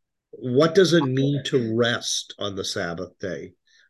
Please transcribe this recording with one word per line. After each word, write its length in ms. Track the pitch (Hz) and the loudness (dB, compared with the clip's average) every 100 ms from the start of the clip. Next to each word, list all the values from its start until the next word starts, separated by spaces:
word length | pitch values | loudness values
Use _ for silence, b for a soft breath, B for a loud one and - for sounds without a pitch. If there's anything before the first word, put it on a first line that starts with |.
| _ _ _ - 127 | _ _ _ -10 0
what 200 | 127 165 | 2 4
does 180 | 190 165 | 6 6
it 120 | 165 | 4
mean 380 | 135 131 139 139 - | 2 0 0 0 0
to 300 | 135 113 113 | -2 0 0
rest 580 | 120 113 - - - - | 0 0 -4 -6 -8 -8
on 160 | 101 | -8
the 100 | 95 | -6
Sabbath 540 | 90 104 87 87 87 - | -6 -4 -6 -6 -10 -8
day? 340 | 95 78 92 _ _ b | -8 -8 -12 _ _ b